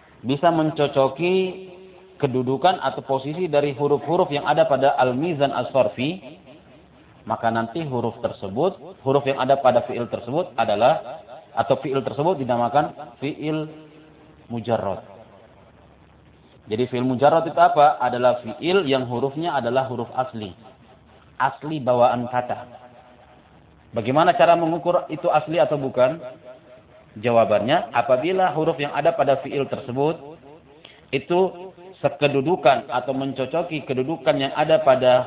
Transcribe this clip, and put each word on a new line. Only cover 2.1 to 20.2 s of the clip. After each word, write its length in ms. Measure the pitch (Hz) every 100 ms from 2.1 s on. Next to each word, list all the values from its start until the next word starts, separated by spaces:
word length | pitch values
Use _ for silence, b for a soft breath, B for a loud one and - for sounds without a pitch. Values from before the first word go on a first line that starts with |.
| -
kedudukan 640 | 143 127 127 135 - -
atau 240 | 135 147
posisi 480 | 127 131 135 156 180
dari 240 | 143 147 131
huruf-huruf 560 | 143 143 - 175 180
yang 160 | 143 131
ada 160 | 151
pada 320 | 127 135 135 -
al-mizan 560 | 127 123 165 156 139
as-sarfi, 880 | - 123 135 117 - 135 185 147 - - - - - - _ _ -
maka 320 | - 110 117
nanti 320 | 113 113 165 160
huruf 320 | 123 117 117
tersebut, 800 | 117 - 98 101 175 190 147 196 135
huruf 160 | 139 131
yang 80 | 135
ada 160 | 131
pada 320 | 135 127 120 -
fi'il 240 | 113 120
tersebut 480 | - - 147 180 -
adalah, 640 | 107 104 120 160 - - - - -
atau 240 | 117 117 131
fi'il 240 | 151 135
tersebut 400 | 117 113 156 185
dinamakan 560 | 127 120 120 135 131 - 151 -
fi'il 480 | 135 - 147 156 156 - - - - - - - -
mujarrad. 560 | 117 110 110 98 95 - 98 - - 110 - - _ - _ _ _ _ _ _ _ -
Jadi 240 | 107 123
fi'il 160 | 123 127
mujarrad 400 | 123 143 160 160
itu 160 | 139
apa? 400 | 175 151 147 151
Adalah 400 | 127 123 123 120
fi'il 480 | 113 110 156 190 151
yang 160 | 131 123
hurufnya 480 | 123 139 143 170
adalah 320 | 143 117 127 131
huruf 240 | 120 117
asli. 320 | -